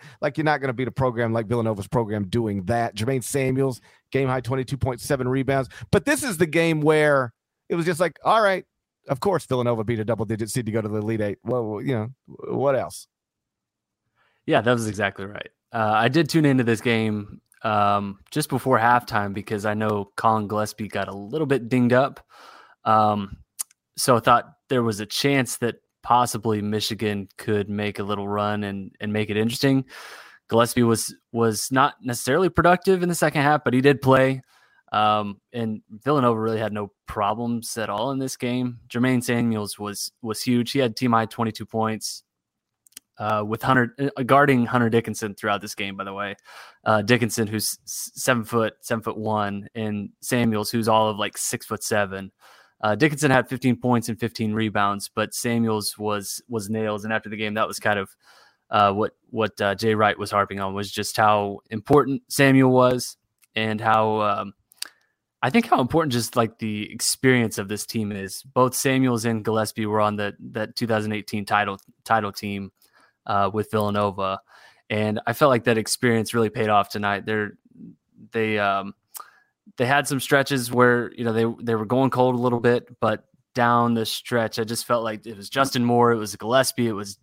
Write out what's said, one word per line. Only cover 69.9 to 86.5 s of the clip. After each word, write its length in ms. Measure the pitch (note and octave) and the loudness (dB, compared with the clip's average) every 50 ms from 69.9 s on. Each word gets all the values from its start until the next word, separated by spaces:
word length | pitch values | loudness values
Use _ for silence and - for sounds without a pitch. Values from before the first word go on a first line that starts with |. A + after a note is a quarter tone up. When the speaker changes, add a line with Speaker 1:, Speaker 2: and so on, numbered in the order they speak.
| G#2+ G#2+ | 0 2
Speaker 2:
on 160 | G#2+ G#2+ G#2 G#2 | 2 2 0 -2
the, 160 | G#2 G2+ - - - - | -4 -6 -6 -8 -16 -12
that 240 | - A2+ G#2+ - - | -8 -8 -8 -6 -6
two 100 | - B2 | -6 -2
thousand 280 | A2+ A2+ G#2+ G#2+ G#2+ G#2+ | 0 0 0 0 -2 -4
eighteen 320 | G#2+ G2 - - G#2+ G2+ | -6 -8 -6 -8 -8 -4
title, 340 | - A2 G#2 G#2 G2+ G2 G2 - _ _ _ _ | 0 0 0 0 0 -4 -8 -12 _ _ _ _
title 300 | - A2+ A2 G#2 G2+ G2 | 0 0 0 0 -2 -6
team, 380 | - - G#2 G2+ G2 G2 F#2+ - _ _ _ _ _ _ _ _ _ _ | -6 -8 -8 -6 -6 -8 -10 -14 _ _ _ _ _ _ _ _ _ _
uh, 240 | - G#2+ G2+ G2+ G2 | -2 0 0 0 0
with 200 | F#2+ G#2+ G#2 - | 0 -2 -4 -2
Villanova. 720 | - G#2+ G#2 G#2 G2+ G#2 G#2 G2+ F#2+ G2+ G2 F#2+ F#2+ - - _ _ - - - _ _ _ _ | -2 0 0 0 0 0 0 0 -2 -2 -4 -4 -4 -6 -10 _ _ -20 -20 -20 _ _ _ _
And 300 | A2 G#2+ G#2+ G#2+ G#2 G#2+ - | -2 -2 0 -2 -2 -2 -4
I 80 | - A#2 | -4 0
felt 160 | - D#3 C#3+ | 2 4 4
like 140 | C3 A#2 - | 4 4 4
that 140 | B2+ A#2 A2 | 2 2 2
experience 560 | G#2+ - - - - B2 A#2 A2+ G#2+ - - | 0 -2 -4 0 2 2 2 2 2 0 0
really 160 | A#2+ A2+ G#2+ | 0 0 0
paid 200 | G#2+ A#2 A2 G#2+ | 0 -2 0 2
off 200 | G#2+ G2+ G2+ - | 4 2 2 2
tonight. 360 | - G#2+ G#2 G2+ G2+ G2 - | -2 -4 -2 -2 -2 -2 -2
They're, 320 | G#2+ A2 G#2+ G#2 G2+ - _ _ _ _ - - A#2 - _ _ _ _ _ A2+ A2 | -4 -2 -2 -2 -4 -8 _ _ _ _ -20 -20 -20 -20 _ _ _ _ _ -20 -8
they, 280 | - A2+ A2 A2 G#2+ G#2 | -4 -2 -2 0 0 0
um, 340 | G2+ G2+ G2 G2 G2 G2+ - - _ _ _ - - - _ _ _ _ _ _ _ - _ - | 2 2 0 0 -2 -6 -12 -16 _ _ _ -18 -18 -18 _ _ _ _ _ _ _ -20 _ -2
they 100 | B2+ A#2+ | 0 2
had 200 | C#3 C#3+ C#3+ - | 2 2 2 0
some 120 | D3 C3 | -2 -4
stretches 520 | - - D3 C#3 C3+ - C#3+ C3 A#2+ A#2 | 0 2 2 2 2 2 0 -2 -2 -2
where, 400 | B2 B2 B2 B2 A#2+ A#2+ A#2 - - | 2 4 6 6 6 4 0 -4 -6
you 80 | - A#2+ | -4 -4
know, 100 | A#2 A2 | -2 0
they, 300 | A2+ A2+ A#2 A2+ - - | 2 0 0 -2 -4 -2
they 120 | A#2 A2+ | -2 -2
were 100 | A2 A2 | -2 0
going 260 | G2+ B2 B2+ C3+ B2+ | 0 2 2 2 2
cold 240 | - B2 B2+ B2+ B2+ | 2 4 2 4 4
a 20 | A#2+ | 2
little 220 | A#2+ B2+ A#2+ A#2+ | 2 0 0 2
bit, 400 | A2+ A#2+ A#2+ A#2+ - - - _ | 2 2 2 2 0 -6 -8 _
but 260 | - A2 A2 G#2+ - _ _ _ _ _ _ | -2 -2 -2 -2 -6 _ _ _ _ _ _
down 400 | - A#2+ A#2 A#2+ A#2+ A#2+ A#2+ A#2 | 2 2 4 4 4 4 4 2
the 100 | A2+ A2 | 0 0
stretch, 540 | A2 - - - - B2 A#2+ A2+ A2 - - | -2 -4 -8 -6 -2 0 0 0 0 -2 -4
I 40 | A2+ | -4
just 220 | G#2+ A#2 A2+ - | -4 -4 -6 -2
felt 180 | - B2 A#2+ A2+ | -2 -2 0 0
like 220 | A2+ A2 G#2 - | -4 -6 -8 -10
it 100 | A2+ A2+ | -14 -14
was 140 | G2 G2+ - | -14 -14 -6
Justin 340 | - C#3 C3+ C3+ - C3 A#2+ | 0 0 0 0 2 0 2
Moore, 280 | A#2+ B2 A#2+ A#2+ A#2+ | 2 4 4 4 4
it 60 | A#2 A2+ | 4 2
was 180 | G#2+ G#2 F#2+ | -2 -6 -8
Gillespie, 520 | - G2+ G#2+ | -8 -6 0